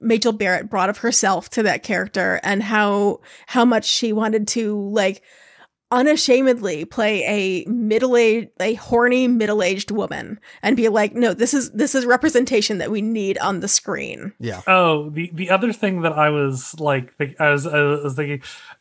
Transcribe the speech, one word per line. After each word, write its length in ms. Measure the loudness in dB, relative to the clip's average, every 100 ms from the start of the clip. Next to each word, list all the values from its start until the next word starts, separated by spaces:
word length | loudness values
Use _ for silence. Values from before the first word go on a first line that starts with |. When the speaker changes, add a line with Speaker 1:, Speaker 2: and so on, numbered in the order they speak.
Speaker 1:
Majel 320 | 0 0 0
Barrett 380 | -2 -2 -2 -2
brought 180 | -2 -2
of 100 | -2
herself 520 | -2 0 0 -2 -4
to 140 | -2
that 180 | 0 -2
character 580 | -2 -4 -4 -2 -2 -2
and 200 | -2 -4
how, 580 | 0 0 2 2 0 -2 -10 -20 -6
how 180 | 2
much 200 | 4 2
she 280 | 0 -2 -2
wanted 360 | -2 0 -2 -2
to, 400 | -2 -2 -4 -2
like, 320 | 0 0 -2 _ -20 -20 _ -20 _ -4
unashamedly 920 | 0 2 2 4 4 4 2 -2 -6
play 400 | -6 -2 0 0
a 400 | -2 0 0 -2 -2
middle-aged, 840 | -2 0 2 4 4 4 2 -2 -4
a 140 | -4
horny 520 | -4 0 2 4 4 4
middle-aged 640 | 2 2 2 0 0 -4
woman 480 | -4 -4 -6 -10 -14 -18 -6
and 140 | 0 2
be 120 | 2
like, 260 | 2 0
"No, 180 | 2 0
this 200 | 2 0
is, 160 | 0 -2
this 220 | -2 0
is 100 | 0
representation 760 | 2 2 4 2 2 0 0 -4
that 120 | -4
we 100 | -4
need 380 | -2 -2 -2 -2
on 220 | -2 -4
the 80 | -2
screen." 640 | -2 -2 -8 -8 -12 -14 -10
Speaker 2:
Yeah. 220 | -10 -6 2
Speaker 3:
Oh, 440 | 4 4 2 -2
the, 200 | -6 -6
the 180 | -6 0
other 220 | 2 0
thing 300 | -2 -2 0
that 100 | 0
I 180 | 2 2
was, 480 | 2 0 -2 -8 -4
like, 360 | -2 0 -2 -8
think-, 240 | -8 0
I 100 | 2
was, 140 | 2 0
I 140 | 0
was 320 | 2 0 -4
thinking, 280 | -6 -6 -6 -10 -20 -20 -10